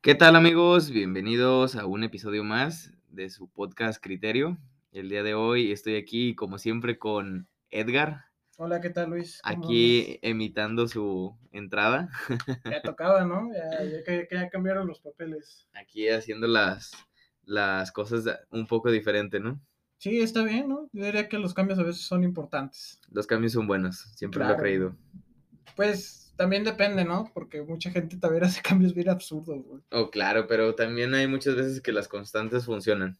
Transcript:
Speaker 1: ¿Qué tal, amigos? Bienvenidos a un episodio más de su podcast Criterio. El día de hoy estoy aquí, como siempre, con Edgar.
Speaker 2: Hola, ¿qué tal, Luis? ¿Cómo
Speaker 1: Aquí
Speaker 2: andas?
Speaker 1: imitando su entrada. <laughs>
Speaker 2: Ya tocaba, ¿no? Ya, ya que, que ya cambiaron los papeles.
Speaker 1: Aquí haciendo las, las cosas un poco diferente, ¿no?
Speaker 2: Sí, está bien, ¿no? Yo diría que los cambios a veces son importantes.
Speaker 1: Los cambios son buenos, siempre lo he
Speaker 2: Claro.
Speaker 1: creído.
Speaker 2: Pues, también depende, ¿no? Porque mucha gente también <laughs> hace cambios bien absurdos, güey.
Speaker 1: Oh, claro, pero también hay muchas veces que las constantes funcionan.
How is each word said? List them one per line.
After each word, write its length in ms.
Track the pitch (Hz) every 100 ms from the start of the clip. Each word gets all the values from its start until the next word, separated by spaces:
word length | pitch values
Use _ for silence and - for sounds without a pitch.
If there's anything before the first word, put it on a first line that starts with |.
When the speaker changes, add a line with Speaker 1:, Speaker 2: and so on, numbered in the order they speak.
Speaker 1:
¿Qué 120 | 143
tal, 220 | 143 165 165
amigos? 540 | 165 165 175 175 151
Bienvenidos 840 | 117 95 95 101 120 127 131 131 127
a 100 | 101
un 160 | 101
episodio 400 | 113 101 107 104
más 480 | 104 110 143 165 - _ _
de 220 | 90 95
su 180 | - 92
podcast 540 | - 101 - 113 107
Criterio. 560 | 95 92 107 117 156 170 - _ _
El 180 | 95 95
día 140 | 101
de 120 | 104
hoy 380 | 107 113 120 110
estoy 240 | 101 110 107
aquí, 380 | 101 113 123
como 240 | - 98 98
siempre, 400 | 113 117 120 113
con 500 | 110 104 98 92 90 _ _
Edgar. 540 | 107 110 127 151 151 _ _ _ _
Speaker 2:
Hola, 220 | 165 170
¿qué 100 | 175
tal, 200 | 175 170
Luis? 300 | 170 170 -
¿Cómo 220 | - 139
Speaker 1:
Aquí 360 | 165 117 120 120
Speaker 2:
andas? 140 | - - 113
Speaker 1:
imitando 580 | 110 107 101 107 113 117
su 480 | 113 104 95 92 113 _
entrada. 580 | 104 101 104 107 135 175 - -
<laughs> 360 | 120 - 127
Speaker 2:
Ya 180 | 113 147
tocaba, 420 | - - 170 190
¿no? 240 | 180 180 233
Ya, 320 | 202 160 160
ya 180 | 151 156
que, 220 | 165 175 170
que 60 |
ya 140 | 180 180
cambiaron 360 | 190 185 190 185
los 140 | 156
papeles. 680 | 147 - 165 156 151 - _
Speaker 1:
Aquí 360 | 101 101 107 107
haciendo 380 | 113 110 107 117
las, 460 | 113 95 98 - - _ _ _ _
las 480 | - 104 98 95 95
cosas 480 | - 104 117 113 - _
un 160 | 113 113
poco 240 | 113 117
diferente, 500 | 113 107 104 104 101
¿no? 200 | 110 139 _ _ _ _
Speaker 2:
Sí, 220 | 190 233
está 220 | 226 226
bien, 260 | 220 226 277
¿no? 200 | 277 302
Yo 120 | 208
diría 240 | 202 208 214
que 100 | 214
los 160 | 196
cambios 240 | 185 196 190
a 60 |
veces 180 | 170 175
son 220 | - 180
importantes. 760 | 180 175 151 147 135 - - - _
Speaker 1:
Los 160 | 104 104
cambios 240 | 113 117
son 160 | 117 107
buenos, 300 | 98 92 92 - -
siempre 240 | 101 98
lo 60 | 101
he 20 |
Speaker 2:
Claro. 140 | 104
Speaker 1:
creído. 340 | 101 95 92 - _ - _ _ _ - - -
Speaker 2:
Pues, 580 | 208 196 - - _ -
también 280 | 185 196
depende, 400 | 214 214 202 196
¿no? 260 | 175 180 220
Porque 300 | - 160 151
mucha 280 | 147 165 180
gente 240 | 180 165 180
también 260 | 170 165
<laughs> 0 |
hace 160 | 180 180
cambios 320 | - 190 180
bien 140 | 175 175
absurdos, 560 | 180 - 156 160 143
güey. 160 | 131 135 _
Speaker 1:
Oh, 180 | 117 107
claro, 360 | 104 95 107 110
pero 260 | 113 110
también 400 | 110 113 117 123
hay 120 | 135 135
muchas 260 | 135 135
veces 260 | 131 131 131
que 120 | 127
las 160 | 107 104
constantes 560 | 101 101 110 110 123
funcionan. 520 | 120 107 98 101 95